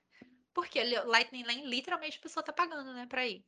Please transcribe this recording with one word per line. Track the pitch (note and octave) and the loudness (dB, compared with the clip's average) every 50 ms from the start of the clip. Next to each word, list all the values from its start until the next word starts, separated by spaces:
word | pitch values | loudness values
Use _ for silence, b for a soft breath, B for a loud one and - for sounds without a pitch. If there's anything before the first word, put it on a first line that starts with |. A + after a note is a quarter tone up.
| _ _ b b b b b b b _ | _ _ b b b b b b b _
Porque | - - F4 - - - | -4 -4 -2 0 2 2
ali, | A3 A#3+ A#3+ A3 | 2 2 2 0
o | G3 | 2
Lightning | A#3+ A3+ A3+ B3 A#3+ - B3+ A#3+ | 6 6 6 6 6 -2 -8 -4
Lane, | A#3 A#3+ B3+ D4 C4+ | -4 -4 -4 -2 -2
literalmente, | A#3+ B3 C4 F4+ F4+ E4 D#4 D#4 D4+ - | -2 -2 0 0 -2 -2 -2 -4 -8 -8
a | |
pessoa | - E4 - D#4+ | -10 -8 -4 -4
tá | D#4 D#4 | -4 -2
pagando, | D4+ - F4+ E4+ D#4+ D4 C#4 C4 | 0 0 0 0 0 -6 -8 -8
né, | B3+ B3 B3 | -8 -10 -8
pra | B3 - B3+ B3+ A#3+ | -4 -2 0 0 0
ir. | F#3+ F#3+ - | -2 -6 -10